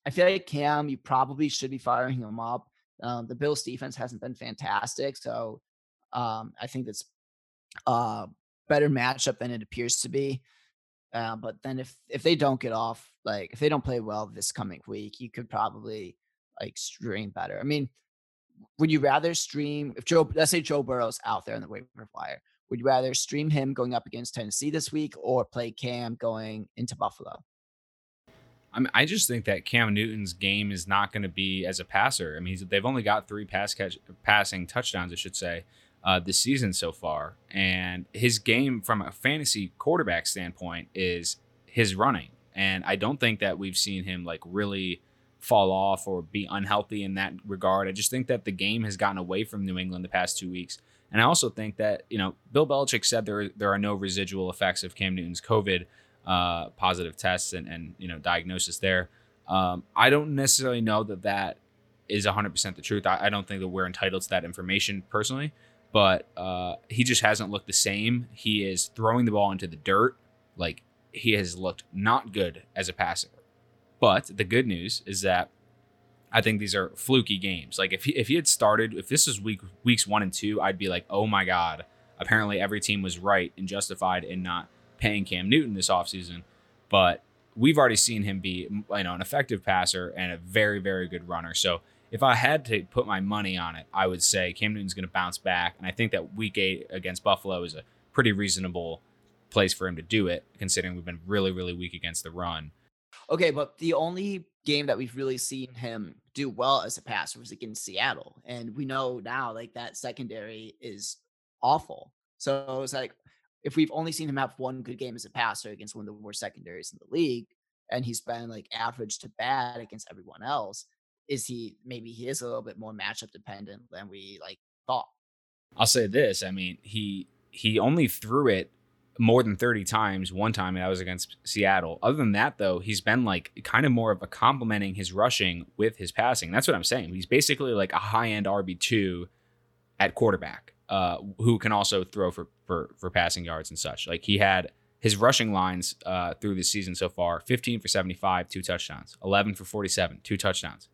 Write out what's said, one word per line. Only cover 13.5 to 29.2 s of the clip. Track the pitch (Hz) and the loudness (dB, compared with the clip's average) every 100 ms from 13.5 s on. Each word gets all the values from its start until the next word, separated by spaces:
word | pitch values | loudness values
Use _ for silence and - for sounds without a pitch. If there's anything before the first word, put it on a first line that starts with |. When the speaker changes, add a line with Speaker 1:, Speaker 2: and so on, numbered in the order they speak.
Speaker 1:
if | 117 | 0
they | 147 | 2
don't | 147 | 2
play | 135 123 | 0 -2
well | 110 107 107 | -4 -6 -6
this | 104 - | -6 -6
coming | - 104 80 - | -4 -8 -10 -10
week, | 104 107 - | -10 -10 -14
you | 123 | -14
could | - 110 | -12 -6
probably, | 107 107 110 107 107 90 - _ _ _ - | -2 -2 -4 -12 -10 -12 -16 _ _ _ -12
like, | 107 - | -12 -10
stream | - - 117 101 101 | -12 -8 -6 -6 -6
better. | 92 90 98 | -8 -8 -4
I | |
mean, | 139 147 135 _ _ _ _ _ _ _ - - | -2 -2 -2 _ _ _ _ _ _ _ -12 2
would | 160 | 4
you | 151 | 6
rather | 139 143 165 | 6 4 4
stream, | 165 - 143 147 147 147 - | 0 -4 -4 -4 -4 -6 -6
if | |
Joe, | - 165 147 | 2 4 4
let's | - 156 | 4 4
say | 175 | 2
Joe | 147 147 | 2 0
Burrow's | 127 123 117 - | 0 0 0 -2
out | 110 104 - | -4 -4 -4
there | |
on | 113 | -10
the | 101 | -10
waiver | 104 127 - 107 | -14 -16 -20 -16
wire, | - 76 69 _ _ - | -12 -10 -12 _ _ -8
would | 123 | 0
you | 127 | 4
rather | 131 131 | 4 4
stream | 123 - 147 156 | 0 -2 0 2
him | 151 135 | 2 2
going | 135 123 | 0 0
up | 120 - | -2 -4
against | 117 123 | -10 -10
Tennessee | - 107 - 143 | -8 -6 -4 -2
this | 156 - | -2 -2
week | 156 151 - | -2 -4 -4
or | 101 127 | 0 2
play | 110 123 117 | 0 -4 -6
Cam | 110 127 120 117 | -6 -6 -6 -6
going | 117 117 110 110 107 - - | -4 -4 -4 -6 -10 -12 -8
into | 123 | -8
Buffalo? | - 104 - - - _ _ _ _ _ _ _ _ _ _ _ _ _ | -4 -6 -6 -14 -18 _ _ _ _ _ _ _ _ _ _ _ _ _
Speaker 2:
I | 117 | -4
mean, | 131 | 2
I | 113 151 | 4 4
just | 202 | 2